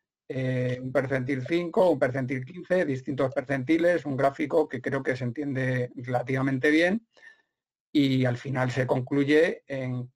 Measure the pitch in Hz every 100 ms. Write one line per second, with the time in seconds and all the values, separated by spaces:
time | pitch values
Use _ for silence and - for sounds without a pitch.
0 | _ _ - 135 127 127 127 127 131 139
1 | 131 135 123 135 123 170 175 - 180 143
2 | 135 135 127 131 127 175 - 185 156 131
3 | 156 139 131 143 135 135 127 165 170 170
4 | 147 131 139 135 139 170 151 127 127 139
5 | 135 127 123 117 143 131 127 127 - -
6 | 123 120 117 131 135 131 151 156 175 226
7 | - _ - - _ _ _ _ _ 151
8 | 139 131 127 120 135 131 127 131 123 131
9 | 127 143 139 151 175 - - 135 127 127
10 | 123